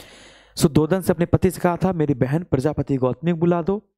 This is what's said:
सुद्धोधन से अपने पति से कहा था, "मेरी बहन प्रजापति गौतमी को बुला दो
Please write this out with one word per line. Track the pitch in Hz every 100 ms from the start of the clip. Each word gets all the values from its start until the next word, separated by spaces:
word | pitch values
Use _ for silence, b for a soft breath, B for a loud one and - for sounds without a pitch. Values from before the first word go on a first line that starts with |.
| B B B B B -
सुद्धोधन | 165 139 151 190
से | 170
अपने | 165 170
पति | - 185
से | -
कहा | 180 170
था, | 190
"मेरी | 170 147
बहन | 127 127 156
प्रजापति | 180 131 147 143 139 135
गौतमी | 127 127 165
को | 165
बुला | 170 175
दो | 170 202 -